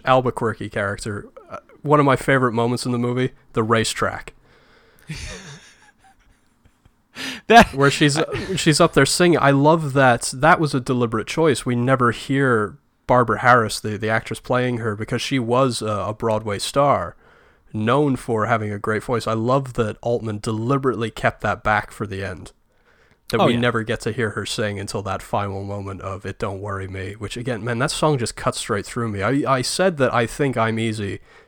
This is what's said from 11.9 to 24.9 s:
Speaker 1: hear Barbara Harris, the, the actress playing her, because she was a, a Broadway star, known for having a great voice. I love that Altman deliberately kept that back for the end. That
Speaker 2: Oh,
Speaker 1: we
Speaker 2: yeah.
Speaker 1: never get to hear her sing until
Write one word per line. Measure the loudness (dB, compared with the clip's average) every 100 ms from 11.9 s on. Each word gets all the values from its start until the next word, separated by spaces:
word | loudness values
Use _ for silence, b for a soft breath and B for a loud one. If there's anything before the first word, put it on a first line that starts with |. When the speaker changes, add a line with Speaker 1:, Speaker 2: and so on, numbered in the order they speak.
| 2 2
Speaker 1:
hear | 0 -2 0 2 2 0 -8 _ _ 2
Barbara | 4 4 2
Harris, | 6 6 4 -2
the, | -6 -4
the | -2
actress | -2 -2 -8
playing | -2 0 0 -2
her, | -4 -6
because | -4 -4
she | -2 -2
was | 0 2 2 0
a, | -4 -4 -4
a |
Broadway | -4 -2 -2 -2 -6
star, | -4 0 2 2 -2 -12 b b b b b
known | -4 0 2 2 0
for | -2 -2 0
having | -2 -2
a | -6
great | -4 -4
voice. | -2 -4 -2
I |
love | -2 0 0 0
that | -4 -4 -4
Altman | -4 -4 -4 -6
deliberately | -4 -4 -2 0 0 -2 -4
kept | -2 -2 -2
that | -4 -2
back | 0 0 -2
for | -8 -10
the | -8
end. | -8 -10 -14 _ _ _ _ _ _ _ -4
That | 0
Speaker 2:
Oh, | 2
Speaker 1:
we |
Speaker 2:
yeah. | 2
Speaker 1:
never | 0 0
get | -2 -4
to | -4
hear | -2 -4
her | -4 -6
sing | -4 -4 -6
until | -8